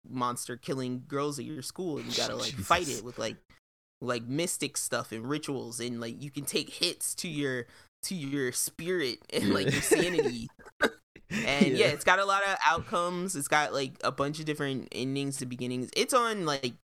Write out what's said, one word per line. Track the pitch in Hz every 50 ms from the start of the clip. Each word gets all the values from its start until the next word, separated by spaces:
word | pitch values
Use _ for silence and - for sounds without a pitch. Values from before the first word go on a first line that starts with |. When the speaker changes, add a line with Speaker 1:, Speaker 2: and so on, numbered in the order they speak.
| - -
Speaker 1:
monster | 123 127 123 123 123 123 - - 123
killing | 117 - - 143 135 127 127 127 127 127 -
girls | 139 143 143 147 143 135
at | 120
your | 120 156 135
school, | 123 - - - 190 175 147 127
and | 117
you | 120 120
gotta, | 117 120 120 117
like, | 120 120 -
fight | 143 127 98 - 165 180 180
Speaker 2:
Jesus. | 143 120 113
Speaker 1:
it | 101
with, | 123 120 -
like, | 113 110 107 - _ _ - _ _ _ _ _ _ _ _ -
like, | 117 123 123 120 117
mystic | 120 131 151 170 180 - - 151 131 -
stuff | - - - 127 117 117 -
and | - 113 113
rituals, | 127 147 156 151 - 139 123 117 117 113 117
and, | 117 123 120 117
like, | 117 117 117 -
you | 135 147
can | - 147 143
take | - - 170 - -
hits | - - - 175 - - - - -
to | - - 180
your, | 151 147 143 135 131 123 120 - - - - _ _ _
to | - - 196
your | 175 139 139 139 143 131 123
spirit | - - - - - - 165 175 185 180 147 123 117 - - -
and, | - - - - -
like, | - -
Speaker 2:
Yeah. | -
Speaker 1:
your | - -
sanity. | - - - - - 180 180 160 - - 123 - - - - - - - - -
Speaker 2:
<laughs> | - 226 - - _ _ - - - -
Speaker 1:
And, | 175 214 226 - 139 143 -
yeah, | 139 127 - 214
Speaker 2:
Yeah. | 175
Speaker 1:
it's | 147 143 -
got | 190 180 190
a | 196
lot | 196 196 196 202
of | 196 190 - -
outcomes. | 151 165 165 160 - 226 180 175 175 180 175 175 190 -
It's | 147 143 -
got, | 156 151 147 135
like, | - 139 139 131 131 - -
a | 120
bunch | 135 - 139 143 151 151
of | 160
different | 156 147 147 143 139 135 123 - -
endings | - 104 123 131 135 139 139 139 135 139
to | 135
beginnings. | 127 123 120 123 123 123 127 123 - -
It's | - 226 254 269
on, | 247 233 226 220 208 175
like, | 156 143 135 135 123 117 - _ _ _